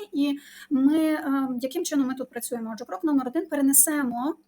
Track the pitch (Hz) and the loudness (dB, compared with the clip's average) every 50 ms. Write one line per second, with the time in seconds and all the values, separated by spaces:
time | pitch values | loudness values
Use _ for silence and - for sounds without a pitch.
0 | 415 - - 277 285 285 285 285 - - - - - - 294 262 269 285 311 320 | -12 -6 -2 0 0 0 0 -4 -8 -16 -20 -16 -6 -2 0 4 4 4 4 4
1 | 311 311 311 302 302 285 269 277 269 262 254 240 269 262 269 349 339 - 311 277 | 4 2 0 0 -2 -2 0 0 0 -2 -4 -4 -4 -4 -4 -4 -4 -2 0 0
2 | 262 254 262 262 262 - - 240 - - 247 233 226 220 226 208 240 - - - | 0 0 -2 -6 -8 -10 -8 -10 -8 -6 -6 -6 -6 -8 -8 -10 -10 -10 -8 -4
3 | - 311 294 269 254 247 254 330 - - 311 277 277 269 277 - - 320 302 294 | 0 2 2 2 2 0 -2 -2 -2 -2 0 2 2 4 6 4 4 4 2 0
4 | 277 240 233 240 254 302 392 _ _ | -2 -2 -2 -2 -2 -4 -4 _ _